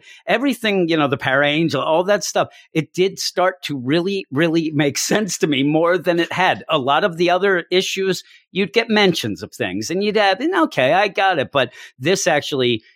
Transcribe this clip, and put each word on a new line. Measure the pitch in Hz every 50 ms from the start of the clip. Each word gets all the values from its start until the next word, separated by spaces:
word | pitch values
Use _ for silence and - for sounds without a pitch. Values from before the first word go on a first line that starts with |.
| - - - - -
everything, | - 190 226 269 285 233 - - 214 202 190 175 160
you | 165
know, | 156 143
the | 135 135
Para | 127 - 135 131 139 143
Angel, | 143 147 160 165 147 135 131
all | 135 160 160 170 180
that | 196 202 190
stuff. | - - - 190 147 - - - - _ -
It | 160 151 - -
did | 175 185 196 170
start | - - - - 190 180 185 185 - -
to | - 143
really, | 135 120 127 151 175 170 196 202 196 - -
really | - 135 170 165 160 170 160 160
make | 156 143 151 143 -
<laughs> | - - -
sense | 180 208 220 175 - -
to | 190
me | 160 143 131 139
more | 147 156 156 170 170 180
than | 180 147 180 170 170
it | 170 -
had. | - 170 185 175 123 98 - -
A | 160
lot | 147 120 135 143 156 190
of | 202 165
the | 160 175 170
other | 175 180 196 202 185 170 165 -
issues, | 180 185 190 - - 190 190 190 175 - - - - - _ _
you'd | - 175 202 196 -
get | 233 233 233
mentions | 214 214 202 185 165 - - 107 95 -
of | 104 - -
things | - 117 92 90 101 110 -
and | 170 190 208
you'd | 214 196
have, | 214 202 196 190 196
and | 262 339 381
okay, | 330 320 - - 147 127 135 165
I | 190 208
got | 196 - 208 190 190 180 147
it. | 123 -
But | - 139 123 113 - - - - _
this | - 131 165 196 185 -
actually, | 175 156 147 - - 143 131 127 123 117 110 - _ _